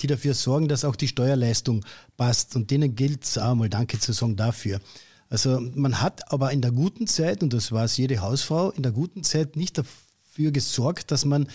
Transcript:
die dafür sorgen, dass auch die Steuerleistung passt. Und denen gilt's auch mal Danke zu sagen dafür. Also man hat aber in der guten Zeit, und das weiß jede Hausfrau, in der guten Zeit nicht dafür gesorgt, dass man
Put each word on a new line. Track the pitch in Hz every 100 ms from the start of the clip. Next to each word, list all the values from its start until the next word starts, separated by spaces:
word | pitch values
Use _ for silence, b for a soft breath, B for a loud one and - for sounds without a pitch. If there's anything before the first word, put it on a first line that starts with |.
die | 139
dafür | 139 143
sorgen, | 127 - 139 156
dass | 143
auch | - 120
die | 135
Steuerleistung | - 127 135 120 113 - 113 - B B -
passt. | 123 117 - 127
Und | 107
denen | 139 147 113
gilt's | 135 143 - -
auch | 123
mal | 123 110
Danke | 107 117 110
zu | -
sagen | 110 117
dafür. | 101 110 - 104 98 B B B B B
Also | 113 135 131 123
man | 135 139 104
hat | 143 - -
aber | 139 135
in | 139
der | 120
guten | 120 175 - 220
Zeit, | - 165 196
und | 156
das | 117 -
weiß | 113 113 -
jede | 131 120
Hausfrau, | 95 135 - 160 185
in | -
der | 131
guten | 110 175 202
Zeit | 156 156 151 151
nicht | 185 -
dafür | 127 - - _ _ - 151
gesorgt, | 139 - - 123 175 -
dass | 180
man | 143 143 139